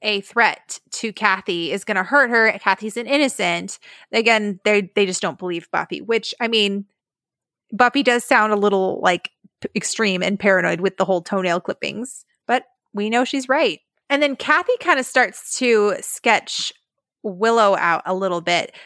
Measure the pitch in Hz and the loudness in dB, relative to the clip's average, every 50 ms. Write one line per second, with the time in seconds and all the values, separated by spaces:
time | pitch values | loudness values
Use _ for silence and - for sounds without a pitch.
0 | - 214 208 202 196 - - 240 226 185 - - _ - - - _ _ - - | -4 -4 -4 -4 -4 -4 0 0 2 2 0 -4 _ -16 -16 -16 _ _ -12 -8
1 | - 226 196 - 220 208 190 196 - - 175 170 170 156 165 202 - - 208 190 | -8 -8 -4 0 0 0 0 0 -2 -4 -4 -4 -2 -4 -4 -4 -4 -4 -2 -2
2 | 185 - 269 285 269 240 240 226 226 220 - 202 - 208 190 - 214 220 - 240 | 0 2 4 4 4 4 4 4 4 2 2 0 0 0 0 0 -2 -8 -8 -8
3 | 240 220 277 294 294 262 - - 196 175 170 170 185 202 - - - - - - | -4 -2 0 2 2 0 0 -2 -2 -2 -2 -4 -6 -10 -14 -16 -20 -20 -20 -20
4 | - - - 226 220 226 226 220 208 208 190 180 - 208 208 202 196 175 - 208 | -10 -4 -2 0 2 2 2 2 0 -2 -4 -2 0 2 2 2 0 0 0 0
5 | 202 185 185 - - 180 147 - 180 180 175 165 - _ - 156 160 - - - | 0 0 0 -4 -4 -6 -6 -6 -8 -8 -8 -8 -8 _ -4 -4 -4 -4 -8 -8
6 | - 208 226 226 226 - - - 240 226 233 220 208 202 196 202 202 _ _ _ | -4 -2 -2 -2 -2 -6 -8 -6 -4 0 0 2 2 0 -2 -4 -6 _ _ _
7 | _ _ _ _ _ _ _ _ _ _ _ _ _ - - 196 247 240 - 277 | _ _ _ _ _ _ _ _ _ _ _ _ _ -6 0 2 2 2 2 2
8 | 277 254 240 240 - - - 233 214 214 214 202 202 208 196 190 190 190 - - | 2 2 2 0 2 2 2 4 4 2 2 2 2 2 2 2 0 0 -2 0
9 | - 185 175 170 - - _ _ _ _ _ - - - - 214 - - - - | 0 0 0 0 -4 -10 _ _ _ _ _ -14 -10 -8 -6 -6 -6 -4 -2 -2
10 | 226 202 185 180 180 185 202 196 - 202 190 185 175 170 170 165 185 190 185 - | 0 0 0 0 -2 -2 -2 0 2 2 2 2 2 0 0 0 -2 -2 0 0
11 | 190 185 190 175 165 - 202 190 185 180 170 180 - - - - - - 131 208 | 0 0 0 0 -2 -2 -2 -2 0 0 -2 -2 -2 -6 -8 -6 -6 -8 -8 -8
12 | 240 - - - - _ _ _ _ - 240 254 - _ _ _ _ _ - 202 | -10 -12 -14 -18 -20 _ _ _ _ -2 -2 -2 -2 _ _ _ _ _ -6 -6
13 | 208 220 226 240 262 - - 277 254 254 262 302 311 220 151 - _ _ _ _ | -2 0 0 0 0 0 -2 -4 -2 0 0 2 2 0 -2 -4 _ _ _ _
14 | _ - 285 277 294 285 269 - - - 302 330 359 - 508 - - 339 330 269 | _ 0 2 4 4 2 2 -2 0 0 2 2 2 0 -2 -2 0 0 0 0
15 | 254 - - 262 240 185 - - - - - - 262 247 233 214 208 208 185 - | 0 0 2 2 2 0 -2 -8 -12 -10 -6 -2 2 2 4 4 4 2 0 -2
16 | - - - - - 240 214 180 - - - - - - - _ _ _ _ _ | -6 -10 -8 -4 0 2 2 2 0 -4 -8 -8 -8 -8 -10 _ _ _ _ _
17 | _ _ _ _ - 214 185 175 214 226 233 233 214 202 196 165 180 170 165 - | _ _ _ _ -10 -8 -4 0 2 2 4 4 4 4 4 2 2 0 0 0
18 | - 175 190 185 196 190 180 170 165 175 175 170 - - - - - | -2 -2 -4 -2 -2 -2 -2 -2 -2 0 0 0 -2 -4 -10 -18 -20